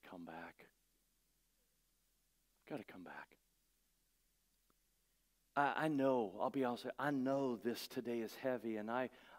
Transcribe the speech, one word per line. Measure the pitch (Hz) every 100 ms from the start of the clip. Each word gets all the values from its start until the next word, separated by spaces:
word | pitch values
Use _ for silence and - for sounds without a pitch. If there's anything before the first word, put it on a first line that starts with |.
| -
come | 92 82
back. | 82 85 - - _ _ _ _ _ _ _ _ _ _ _ _ _ _ _ _ _ _ _
I've | -
gotta | 135
come | 104 -
back." | 85 - - - _ _ _ _ _ _ _ _ _ _ _ _ _ _ _ _ _ _ _ _ _ -
I, | 143 - 156
I |
know, | 147 135 131 107 98
I'll | 120
be | 139 127
honest | 120 127
with | -
you, | 139
I |
know | 139 127 135 135 117
this | 107 113 -
today | - 120 120
is | 110 -
heavy, | 131 123 113 110
and | 107
I, | 120 127 - -